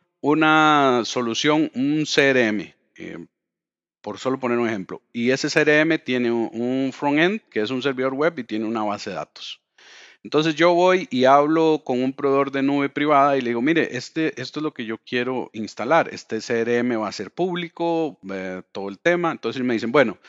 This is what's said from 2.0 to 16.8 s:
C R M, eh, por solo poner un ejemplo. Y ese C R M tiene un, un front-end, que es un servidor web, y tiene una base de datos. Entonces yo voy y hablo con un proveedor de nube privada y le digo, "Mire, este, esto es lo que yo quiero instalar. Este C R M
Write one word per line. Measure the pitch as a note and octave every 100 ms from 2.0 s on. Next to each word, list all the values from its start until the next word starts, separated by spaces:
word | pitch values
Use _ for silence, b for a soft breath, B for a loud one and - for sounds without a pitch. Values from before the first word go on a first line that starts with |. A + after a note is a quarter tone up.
| D3+
C | - C#3
R | C3 A2+
M, | G#2+ E2 _ _ -
eh, | F2+ F2+ E2 _ _ _ _ _ _ _
por | - G2
solo | C3 C3+
poner | B2+ A#2+
un | A#2
ejemplo. | A2 F2+ - _
Y | A#2+ A#2
ese | C3+ D3+
C | D#3+
R | D3+ D3+
M | D#3 D#3
tiene | - B2+ B2
un, | A#2 A2+
un | A2 A#2+ C3 C3+
front-end, | B2 C#3+ C#3+ E3+ A3 -
que | A2+
es | G#2+
un | B2+
servidor | C3+ B2+ C3
web, | C3+ D3+ C3
y |
tiene | A#2 G#2+ A2
una | A2+
base | G#2+ G2+ G#2
de | F2
datos. | D2+ - - - _ B B B B B
Entonces | - D3 D#3+ D3
yo | E3+
voy | E3+ F3+ F#3 -
y | B2+
hablo | B2+ C#3 D3 D#3+ D#3+ D#3 -
con | B2+
un | C3
proveedor | C3+ C#3 C3+ C#3
de | C3+
nube | C3+ C#3+ C#3
privada | C#3 D3 C#3+ C#3+ C#3
y |
le | A#2+
digo, | A#2+
"Mire, | C3 E3 B2 B2
este, | - - D#3+ -
esto | B2+ -
es |
lo | D3+
que | -
yo | A2+ A2
quiero | - B2 B2 C3 -
instalar. | A2 G#2 - A2 D#3+ C#3+
Este | A2 - A2+
C | - A#2
R | A#2
M | A#2+